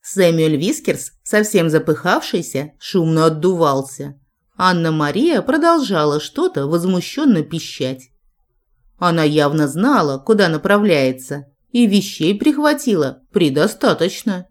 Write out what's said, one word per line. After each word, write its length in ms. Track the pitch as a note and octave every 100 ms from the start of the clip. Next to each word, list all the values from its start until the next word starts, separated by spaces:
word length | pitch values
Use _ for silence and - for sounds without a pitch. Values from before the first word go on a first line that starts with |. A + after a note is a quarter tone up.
Сэмюэль 560 | - F#3+ F3 E3 D#3+ C#3+
Вискерс, 560 | F#3 D#4 - D#3+ - _
совсем 460 | - G#3+ G#3+ F#3+ E3
запыхавшийся, 1040 | D#3 D#3+ D3+ F3+ C4+ - F#3 D#3+ C3+ D3+ _
шумно 500 | - F#3+ D#3+ D#3+ E3
отдувался. 920 | D#3 F3 F3 D#3 C3+ C3+ - C#3+ C#3+ _ _ _ -
Анна-Мария 840 | F#3 F3 E3 D#3 D3 F#3 E4 C4
продолжала 800 | - D4+ E4 E4+ A3+ F3+ D3+ D3
что-то 480 | - - F4+ E3 C#3
возмущенно 760 | E3+ F#3 F3+ - - D4 F3+
пищать. 680 | D3 E3 - - C3 C3 _ _ _ _ _ _ _ _ _ _
Она 260 | F3 E3
явно 460 | D3+ D3+ D3 D#3 C#3+
знала, 480 | D3+ A#3+ C4 D3+ C3+
куда 320 | - G#3+ F3+
направляется, 960 | D#3 G3 G3+ G#3 D3+ C3 B2+ - C#3+ C#3 _ _
и 160 | A#3+ A3+
вещей 500 | G3+ F#3+ - F3 G#3
прихватила 840 | D4+ D4 D4 D4 C4 F#3 C3+ C3+ _
предостаточно. 1160 | - D#3+ C3+ F#3+ - E3 D3+ - - A3 F#3 F3+